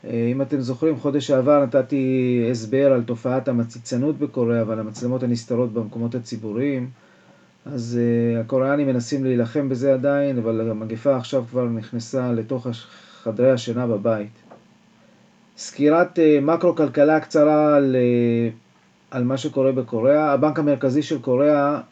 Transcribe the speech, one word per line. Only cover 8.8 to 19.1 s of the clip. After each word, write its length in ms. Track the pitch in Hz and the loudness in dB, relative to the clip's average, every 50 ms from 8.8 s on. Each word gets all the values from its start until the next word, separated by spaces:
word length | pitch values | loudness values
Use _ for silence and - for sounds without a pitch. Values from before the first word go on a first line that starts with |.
| 147 | 0
מנסים 380 | 135 127 123 120 - 147 139 135 | 0 0 -2 -2 -4 -4 -2 0
להילחם 440 | 131 127 120 117 117 - 151 139 135 | 0 0 0 0 -2 -2 -4 -2 -2
בזה 260 | 131 117 135 139 135 | -4 -2 0 0 0
עדיין, 440 | 127 123 143 143 143 143 139 135 123 | 2 2 0 0 0 0 0 -2 -2
אבל 320 | 110 113 113 110 110 113 | -2 -2 -2 -2 -2 -4
המגפה 460 | 107 107 110 110 113 113 - 143 135 | -4 -6 -6 -8 -10 -2 0 0 0
עכשיו 280 | 123 120 - - 131 120 117 | 0 -2 -2 -4 -4 -4 -2
כבר 140 | 120 127 123 | -4 -2 -2
נכנסה 680 | 117 117 110 107 - - 120 113 - - 135 123 123 | -2 -4 -6 -6 -8 -10 -10 -8 -4 -4 -4 -2 0
לתוך 340 | 120 113 107 113 135 127 120 | -2 -2 -2 -4 -6 -6 -4
הש-, 200 | 127 120 117 - - - - - - - - | -8 -10 -10 -14 -20 -20 -20 -20 -20 -20 -8
חדרי 280 | - 117 107 107 123 131 | -8 -6 -2 2 4 4
השינה 360 | 131 120 - 123 113 123 127 | 4 2 0 -4 -4 -2 -2
בבית. 460 | 117 113 101 98 117 113 107 104 110 - _ _ - - - _ _ _ _ _ _ _ _ _ _ _ _ _ _ _ _ _ _ _ | -2 -2 0 0 0 -2 -2 -4 -10 -12 _ _ -20 -20 -20 _ _ _ _ _ _ _ _ _ _ _ _ _ _ _ _ _ _ _
סקירת, 640 | - - - - - 143 147 156 170 180 180 - 175 | -18 -18 -16 -4 0 2 4 4 4 2 2 2 4
אה, 200 | 165 156 151 143 | 6 6 6 4
מקרו-כלכלה 800 | 135 151 170 165 175 175 165 - 156 139 120 151 143 151 156 156 | 4 2 0 2 2 0 2 2 -2 0 4 4 4 4 4 2
קצרה 560 | 151 - - 160 147 151 151 151 151 151 147 | 0 0 2 4 4 6 4 4 4 4 4
על, 200 | 143 139 135 127 | 4 4 2 2
אה, 680 | 127 123 123 120 120 120 117 117 117 117 113 110 - _ _ _ _ _ _ _ _ _ _ | 2 2 2 2 2 2 2 2 2 0 -2 -4 -8 _ _ _ _ _ _ _ _ _ _